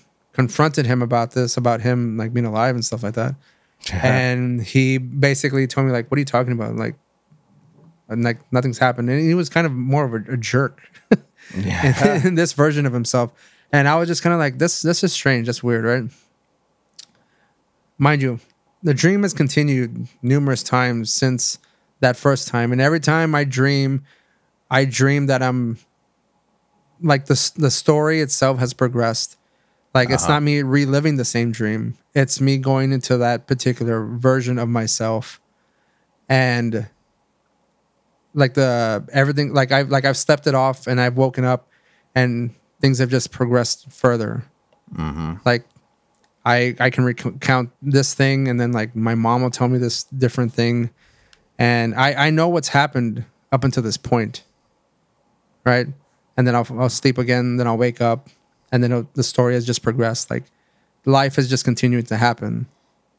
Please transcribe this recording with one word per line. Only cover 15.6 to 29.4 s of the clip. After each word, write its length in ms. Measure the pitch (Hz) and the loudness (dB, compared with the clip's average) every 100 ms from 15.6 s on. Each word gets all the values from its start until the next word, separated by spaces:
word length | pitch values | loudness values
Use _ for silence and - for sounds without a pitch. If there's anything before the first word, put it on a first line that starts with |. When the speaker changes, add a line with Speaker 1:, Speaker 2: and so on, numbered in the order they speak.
Speaker 1:
weird, 220 | 120 117 113 | -2 0 0
right?" 240 | 127 110 - _ _ _ _ _ _ _ - - _ _ _ _ _ _ _ _ - | -2 -4 -14 _ _ _ _ _ _ _ -20 -20 _ _ _ _ _ _ _ _ 0
Mind 240 | 143 151 | 2 2
you, 180 | 131 117 - _ _ _ | 0 -4 -12 _ _ _
the 100 | 170 | -2
dream 300 | 131 170 202 | 2 2 2
has 100 | 202 | 0
continued 720 | - 143 147 147 131 120 117 120 _ | 0 -2 0 -2 -2 -4 -8 -12 _
numerous 420 | 120 143 139 127 | 0 0 0 -2
times 480 | - 127 127 117 110 | -2 0 0 -2 -4
since 460 | - 131 127 - - _ _ _ _ | -2 0 0 -4 -6 _ _ _ _
that 160 | 127 123 | 0 2
first 320 | 143 135 - | 0 0 -2
time. 240 | 117 117 | -2 0
And 80 | 123 | 2
every 200 | 139 165 | 2 2
time 340 | 143 156 160 | 2 2 2
I 100 | 147 | 0
dream, 600 | 143 127 135 139 135 135 - _ _ _ _ _ _ | 0 0 0 2 0 -2 -6 _ _ _ _ _ _
I 160 | 131 135 | 0 0
dream 400 | 113 135 143 143 | 2 2 2 0
that 140 | 131 | 0
I'm, 380 | 127 127 117 113 _ _ _ _ _ _ _ _ _ _ _ _ | 0 0 -2 -6 _ _ _ _ _ _ _ _ _ _ _ _
like, 240 | 170 139 139 | 0 0 2
the 80 | |
s-, 160 | 135 - | 0 0
the 200 | - 143 | 0 0
story 500 | - - 151 151 160 | 2 2 2 2 0
itself 380 | 139 - 135 127 | 0 0 0 0
has 140 | 123 | -4
progressed. 600 | - 127 123 117 113 - - | -2 -2 0 -2 -2 -6 -12